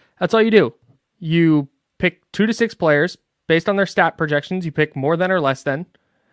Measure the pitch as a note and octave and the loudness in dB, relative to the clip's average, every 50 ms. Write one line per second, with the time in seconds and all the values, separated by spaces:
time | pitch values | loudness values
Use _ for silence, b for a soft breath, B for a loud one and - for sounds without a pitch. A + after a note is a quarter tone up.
0 | _ _ _ - F#3 - A3 A3 A3+ A3+ A3 G3+ C#3+ A2+ - _ _ _ _ _ | _ _ _ -6 -4 0 2 2 4 4 4 4 4 2 -2 _ _ _ _ _
1 | _ _ _ - F3 D#3 E3 E3+ E3 D#3+ D#3 D3 C#3 - _ _ _ _ _ - | _ _ _ -10 -4 0 2 2 4 4 4 2 0 -4 _ _ _ _ _ -4
2 | F#3 F3 - _ _ _ - - G#3 A3+ A3 - A#3 A3 - - E3+ D#3 D3 C#3+ | -4 -4 -4 _ _ _ -2 0 0 0 0 0 -2 -2 -2 -2 0 2 2 2
3 | E3 F3+ - - _ _ _ _ _ - E3 E3 E3 G#3 G3 G3 F#3+ - - G3+ | 2 0 -4 -10 _ _ _ _ _ -2 0 0 0 0 -2 -2 -2 -2 0 0
4 | E3+ E3 - - E3 D3 D3 C#3+ - - F#3 F#3 F3 D#3+ - D#3 D3+ D#3 - C#3 | 0 0 -2 -4 -4 -2 -2 -4 -4 -4 -6 -6 -6 -6 -4 -4 -4 -4 -4 -4
5 | C3+ D3 E3+ E3 F#3 F#3 F#3+ F3 D3 C3+ C3 - - C#3+ C3+ D3 F#3 - _ _ | -2 -2 -2 -2 -2 -2 -2 0 0 -2 -2 -2 -4 -6 -6 -6 -8 -12 _ _
6 | _ _ _ _ _ _ | _ _ _ _ _ _